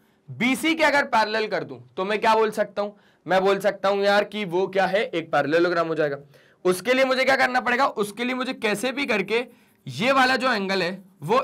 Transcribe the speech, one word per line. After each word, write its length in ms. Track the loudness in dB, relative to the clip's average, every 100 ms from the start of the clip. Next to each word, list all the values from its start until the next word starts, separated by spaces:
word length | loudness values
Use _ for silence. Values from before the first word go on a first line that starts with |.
| _ _ -18
बीसी 440 | -4 -2 0 -2 0
के 80 |
अगर 220 | 2 2 2
पैरेलल 400 | 0 0 -2 -2
कर 160 | -4
दूं 160 | -6 -12 -12 -6
तो 80 | -4
मैं 140 | 0
क्या 160 | 2 4
बोल 160 | 2
सकता 300 | 0 -4 -4
हूं? 100 | -6 -8 _ _ 0
मैं 160 | 2
बोल 160 | 4 2
सकता 300 | 0 0 0
हूं 140 | 2
यार 200 | 2 2 0
कि 200 | -6 -4
वो 200 | -2 0
क्या 180 | 0 0
है, 160 | 0
एक 280 | -2 -4 -2
पैरेललोग्राम 560 | -2 2 2 2 0 -2
हो 80 | -2
जाएगा। 220 | -2 -4 -12 _ _ _ -2
उसके 280 | 0 0
लिए 120 | 2 2
मुझे 180 | 2 2
क्या 100 | 2
करना 240 | 2 0
पड़ेगा? 240 | 0 0 0
उसके 360 | 0 -6 -4
लिए 120 | -4 -2
मुझे 180 | -4 -4
कैसे 360 | -2 -2 -2
भी 140 | -4 -2
करके 400 | -2 0 -2 -4 -12 _ _ -12
ये 240 | -2 2
वाला 240 | 4 4 2
जो 160 | 0
एंगल 300 | 0 0 0
है 180 | -2 -4 -14 _
वो 200 | 0 0